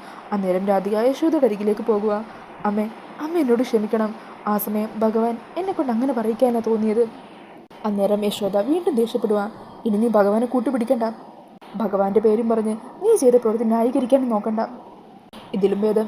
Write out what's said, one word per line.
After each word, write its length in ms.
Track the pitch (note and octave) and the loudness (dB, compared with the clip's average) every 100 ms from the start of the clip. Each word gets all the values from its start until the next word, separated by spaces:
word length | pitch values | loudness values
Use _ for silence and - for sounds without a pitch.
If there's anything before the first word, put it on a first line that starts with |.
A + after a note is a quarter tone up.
| - - - | -12 -16 -6
അന്നേരം 320 | G#3 F#3+ F#3 G3 | -2 0 0 2
രാധിക 300 | G3 F#3+ G#3+ | 0 0 0
യശോദയുടെ 480 | A#3+ C4+ D#4+ D4+ B3+ | 0 2 0 2 2
അരികിലേക്ക് 380 | G3+ G#3 G#3+ A3+ | 2 -2 0 0
പോകുക. 260 | G#3 G#3+ G#3 A3 - - - | 0 0 -2 -6 -16 -18 -6
"അമ്മേ, 220 | G#3 G#3 A3 - - - | -4 -2 -4 -8 -18 -12
അമ്മ 180 | D#4 E4+ | -4 0
എന്നോട് 240 | C4 A#3 | 2 2
ക്ഷമിക്കണം. 480 | B3+ A3 G#3 A3 G#3+ A3 - - G#3 | 2 0 0 -2 -2 -6 -16 -8 -2
ആ 80 | G#3 | -2
സമയം 320 | A3 G#3+ A3 A3 | -2 -4 -4 -2
ഭഗവാൻ 380 | A3 A3 A#3 A#3 - E4 | 0 2 0 -2 -8 -6
എന്നെ 160 | F#4+ | -4
കൊണ്ട് 200 | F4+ C4+ | -2 -2
അങ്ങനെ 200 | A3+ C4+ | 0 0
പറയിക്കാനാ 480 | A#3+ A3 A3+ B3 A#3 | 0 -2 2 2 2
തോന്നിയത്." 440 | A3 A3+ A3 G#3+ A3+ - - - - - - - | 0 0 2 2 0 -4 -20 -20 -20 -20 -20 -8
അന്നേരം 400 | G#3+ G3+ G3 G#3 | -4 0 0 2
യശോദ 320 | G#3 - G3+ G3+ | 0 -2 -2 0
വീണ്ടും 380 | A3 E4+ F4 | 0 0 0
ദേഷ്യപ്പെടുക. 460 | A#3+ A3+ A#3 G#3+ G#3 G#3 - - - | 0 0 0 0 0 -2 -8 -18 -6
"ഇനി 120 | A#3+ G3+ | -2 2
നീ 120 | A#3 | 4
ഭഗവാനെ 380 | G#3+ G3+ G#3+ A#3+ | 4 4 2 2
കൂട്ടുപിടിക്കണ്ട. 580 | B3+ B3+ B3+ A#3 C4 A3+ A3+ - - - - - G3+ | 0 0 0 0 0 -2 -6 -16 -20 -20 -20 -12 -6
ഭഗവാന്റെ 440 | G#3+ G3 G3 G#3 | -2 0 2 2
പേരും 280 | A3 G#3+ A3+ | 4 2 2
പറഞ്ഞ് 280 | A3 A3 A3 - - | 0 -2 -4 -10 -2
നീ 80 | G4+ G#4+ | 2 4
ചെയ്ത 200 | B3+ B3 | 6 6
പ്രവൃത്തി 280 | A3+ A3 | 4 0
ന്യായീകരിക്കാനും 640 | A#3 A3+ A#3 C4+ B3 C4+ B3+ | 2 2 2 2 4 2 2
നോക്കണ്ട. 320 | A3 A3 G#3+ A3 - - - - - - - - | -2 -2 -4 -4 -8 -20 -20 -20 -20 -20 -20 -10
ഇതിലും 260 | G3+ G3 G3+ | 0 0 2
ഭേദം 260 | G#3+ G#3+ | 2 0